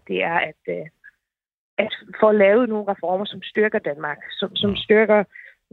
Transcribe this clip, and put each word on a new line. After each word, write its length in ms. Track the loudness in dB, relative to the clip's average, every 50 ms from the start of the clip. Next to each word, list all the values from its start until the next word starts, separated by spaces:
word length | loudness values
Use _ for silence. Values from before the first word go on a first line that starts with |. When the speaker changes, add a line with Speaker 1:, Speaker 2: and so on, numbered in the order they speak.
| -8 -6
Speaker 1:
det 160 | -4 -4 -2
er, 140 | -2 -2 -2 -2 -4
at, 100 | -6 _ _ -8
øh, 160 | -8 -8 -8 -12 _ _ _ -20 _ _ _ _ _ _ _ _ _ _ _ _ _ -6
at 160 | -4 -4 -6 -12 -14 -14 -2 2
få 120 | 4 4
lavet 380 | 6 6 6 6 6 4 2 0
nogle 220 | -2 -4 -4 -6
reformer, 340 | -6 -4 -4 -4 -2 -2 -4
som 160 | -6 -10 -14 -14
styrker 360 | -6 -2 0 0 0 0 -4
Danmark, 380 | -4 -6 -8 -6 -8 -10 -10 -10 -14 -16
som, 240 | -12 -8 -8 -8 -4
som 140 | -2 -2 -2
Speaker 2:
Mm. 60 | -2
Speaker 1:
styrker 480 | -2 0 2 4 4 4 4 4 2 2 0 -6 -20 -20 -20 -20 _ _ -8